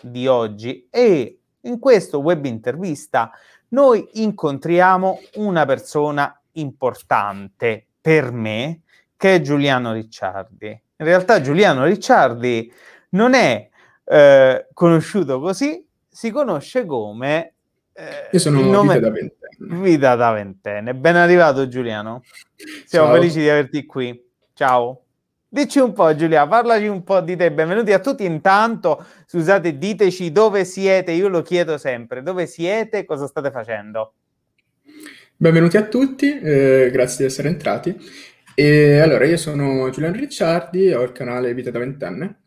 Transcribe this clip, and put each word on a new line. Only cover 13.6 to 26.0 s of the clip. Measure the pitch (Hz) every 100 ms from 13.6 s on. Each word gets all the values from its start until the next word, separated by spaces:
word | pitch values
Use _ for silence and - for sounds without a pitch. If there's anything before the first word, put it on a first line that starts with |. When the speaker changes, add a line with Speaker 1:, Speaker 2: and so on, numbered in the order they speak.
| - _ _ _
Speaker 1:
eh, | - 151 143 139 131 127 -
conosciuto | - 170 165 160 208 151 131
così, | 160 190 285 339 - _ _
si | - 226
conosce | 220 269 160 - 254 202
come... | 135 104 107 131 156 - _ _ _ _ -
Eh, | 160 147 -
Speaker 2:
Io | 180
sono | 160 143
Speaker 1:
il | 131
nome | 196 202
Speaker 2:
Vita | 156 113
da |
Ventenne. | 107 - - - - - 170
Speaker 1:
Vita | 190 160 135 120
da | 120
Ventenne. | 110 98 95 104 104 113 131
Ben | 147
arrivato, | 175 175 180 160 135 135
Giuliano. | 123 120 107 107 117 - - - _ - 302 -
Siamo | 170 156
Speaker 2:
Ciao. |
Speaker 1:
felici | 170 175 160
di | 151
averti | 147 135 151 -
qui. | 139 123 123 _ _ _
Ciao. | - 139 123 120 135 _ _ _ _ _
Dici | 202 294 277
un | 254
po', | 196